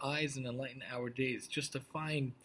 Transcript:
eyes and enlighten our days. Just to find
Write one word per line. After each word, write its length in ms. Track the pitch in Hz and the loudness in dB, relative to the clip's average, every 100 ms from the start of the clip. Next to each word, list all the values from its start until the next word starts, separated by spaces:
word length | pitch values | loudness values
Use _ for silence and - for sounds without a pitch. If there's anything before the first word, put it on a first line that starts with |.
| 135 | 2
eyes 320 | 147 151 135 | 2 2 0
and 80 | 127 | -2
enlighten 380 | 123 135 131 - | -2 -4 -6 -6
our 160 | 127 123 | -2 -2
days. 380 | 120 131 113 - | 2 2 2 -2
Just 240 | - 143 | -2 0
to 80 | 135 | -2
find 540 | - 156 156 151 131 - | -4 -4 0 2 2 -2